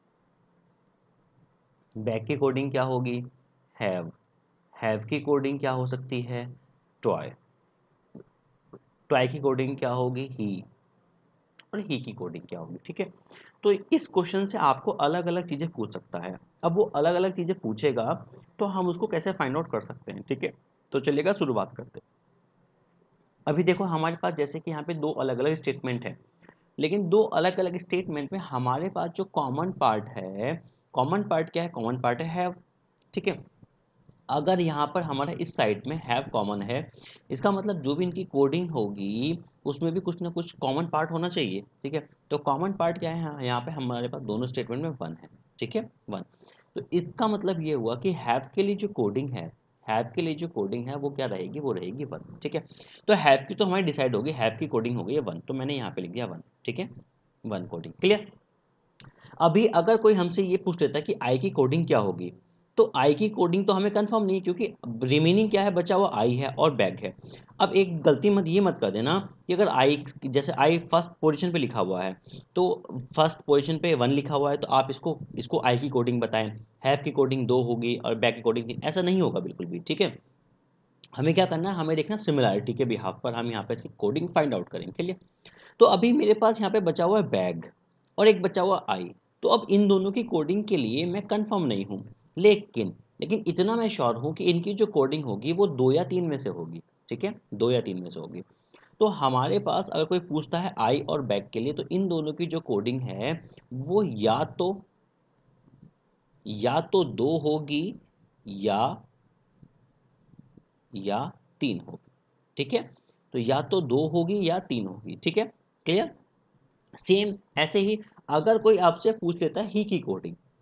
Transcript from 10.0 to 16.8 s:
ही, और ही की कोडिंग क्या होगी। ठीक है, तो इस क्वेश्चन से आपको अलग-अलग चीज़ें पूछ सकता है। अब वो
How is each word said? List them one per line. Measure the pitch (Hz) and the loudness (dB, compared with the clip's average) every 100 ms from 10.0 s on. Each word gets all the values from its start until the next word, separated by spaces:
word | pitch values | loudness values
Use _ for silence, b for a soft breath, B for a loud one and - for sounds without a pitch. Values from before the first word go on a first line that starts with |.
| 127 127 135 | -2 -4 -8
ही, | 127 104 92 - _ _ _ _ _ _ _ _ _ - | -6 -6 -6 -10 _ _ _ _ _ _ _ _ _ -10
और | 208 | -8
ही | 170 127 | -4 -6
की | 123 | -6
कोडिंग | 101 90 82 | -10 -10 -10
क्या | - 87 | -12 -12
होगी। | 82 87 - | -12 -14 -12
ठीक | 170 | -8
है, | 180 - _ B B B | -10 -10 _ B B B
तो | 208 | 2
इस | 202 - 320 - | 2 2 0 2
क्वेश्चन | 190 170 196 196 | -2 0 -2 -2
से | 185 | 2
आपको | 143 131 151 | 2 2 -2
अलग-अलग | 139 147 175 170 175 175 | 0 0 0 -2 -4 -4
चीज़ें | 143 165 | -6 -6
पूछ | 120 104 | -6 -8
सकता | 92 - 87 | -8 -10 -10
है। | 90 - _ - | -10 -12 _ -4
अब | 170 | 0
वो | 180 | 2